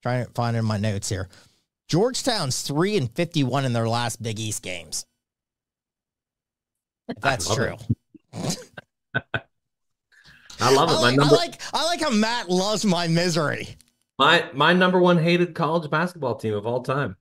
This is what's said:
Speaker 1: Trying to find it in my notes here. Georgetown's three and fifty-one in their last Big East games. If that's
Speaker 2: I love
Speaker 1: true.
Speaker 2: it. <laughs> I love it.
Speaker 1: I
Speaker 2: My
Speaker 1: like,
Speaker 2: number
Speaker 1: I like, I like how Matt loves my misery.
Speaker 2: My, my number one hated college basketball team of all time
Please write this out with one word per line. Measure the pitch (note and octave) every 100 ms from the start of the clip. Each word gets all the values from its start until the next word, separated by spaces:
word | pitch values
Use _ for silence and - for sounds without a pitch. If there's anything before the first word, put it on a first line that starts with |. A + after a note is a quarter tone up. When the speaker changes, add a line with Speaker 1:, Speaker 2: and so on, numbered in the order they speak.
Speaker 1:
Trying | A#2+ B2 A2+
to |
find | - A#2 A#2
it |
in | A2
my | G#2+
notes | A2 G2 -
here. | F#2 F#2 - _ _ _ _ -
Georgetown's | D#3+ B3 B3 C4+ G#3+ C#3 -
three | - C#3+ F#3+ G#3
and | B2 -
fifty-one | E3 D#3 B2+ C3+ C3+
in |
their | A#2 A2+
last | A#2+ A#2+ -
Big | A2+ G#2+
East | G#2+ G2
games. | F#2 F2+ D#2+ - - _ _ _ _ _ _ _ _ _ _ _ _ _ _ _ _ _ _ _ -
If | A#3+
that's | C#3 C3+ -
Speaker 2:
I |
love | G#3+
Speaker 1:
true. | A2+ F2 - - _ - _
Speaker 2:
it. | - - B4+ A4+ - _ _ _ -
<laughs> | - - - _ _ _ _ _ _ _ - - - -
I | A#2+
love | C3+ D3+
it. |
Speaker 1:
I | D3
Speaker 2:
My |
Speaker 1:
like, | A#2+ C3
Speaker 2:
number | D3 -
Speaker 1:
I |
like, | F4 - -
I | B3 D#4+
like | E4+
how | D#4
Matt | G#3 A3 A#3+ F3+
loves | F3+ G3 G#3
my | G#3+ E3+ E3+
misery. | E3 F3+ E3 C#3+ A2+ - - _ _ _ -
Speaker 2:
My, | C#3+ E3+ -
my | C3+ D3+
number | F3+ F#3 F3+
one | F3 F3
hated | E3+ F3 E3+
college | D#3+ D#3 E3+ D3+
basketball | F3+ F3 D#3+ C3 A2
team | A2 G#2
of | A2+
all | B2
time | B2 C#3 E3+ -